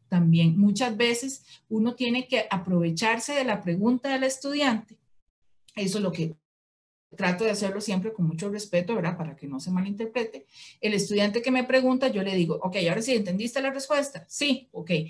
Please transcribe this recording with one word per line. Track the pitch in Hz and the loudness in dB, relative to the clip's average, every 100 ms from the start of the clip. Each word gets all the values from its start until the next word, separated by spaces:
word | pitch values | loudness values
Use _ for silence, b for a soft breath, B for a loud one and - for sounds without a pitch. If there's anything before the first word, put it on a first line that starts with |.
| _ | _
también. | 180 165 165 165 165 | 4 6 6 6 6
Muchas | 202 202 247 | 4 4 0
veces | 214 240 233 269 - B B - | 2 0 0 -4 -10 B B -4
uno | 220 226 | 0 0
tiene | 240 240 254 254 | 0 -2 -2 0
que | 240 - | -2 0
aprovecharse | 190 180 175 170 165 220 240 262 | -2 0 2 2 0 0 0 -2
de | 285 | 0
la | 254 208 | 0 -2
pregunta | 180 175 226 254 277 | -2 0 2 2 0
del | 262 | 0
estudiante. | 262 262 277 294 277 220 - - _ _ _ _ _ _ _ | 0 -2 -4 0 0 0 -6 -20 _ _ _ _ _ _ _
Eso | - 92 107 | -6 -4 -2
es | |
lo | 92 | -2
que | - 80 - _ _ _ _ _ _ _ - | -2 -6 -6 _ _ _ _ _ _ _ -2
trato | 185 180 | -2 0
de | 220 | 0
hacerlo | 202 202 196 | 0 -2 -4
siempre | 214 185 220 | -2 -2 -2
con | 202 | 0
mucho | 160 165 202 | 0 0 -4
respeto, | 202 - 175 175 | -6 -2 -2 0
¿verdad? | 220 165 175 | -2 -2 -4
Para | 156 | -8
que | - 143 | -10 -10
no | 135 | -8
se | 185 | -4
malinterprete. | 180 196 202 226 240 226 269 B B B B | -2 -2 -4 -4 -4 -4 -8 B B B B
El | 214 | -2
estudiante | 202 202 202 208 233 | 0 2 2 2 2
que | 262 | 0
me | 254 | 0
pregunta, | 254 262 254 254 262 | 2 4 4 2 2
yo | 208 | 0
le | 196 190 | 0 2
digo, | 165 - | 0 0
"Ok, | 185 196 170 | -2 0 0
ahora | 202 | 0
sí, | 233 233 | 0 0
¿entendiste | 180 190 240 269 | 0 -2 -2 -2
la | 269 | -2
respuesta?". | 269 269 285 277 - - | -4 -2 0 -2 -8 -12
"Sí", | - 285 254 - | -4 0 -2 -4
"Ok". | - 160 160 | -12 -2 -2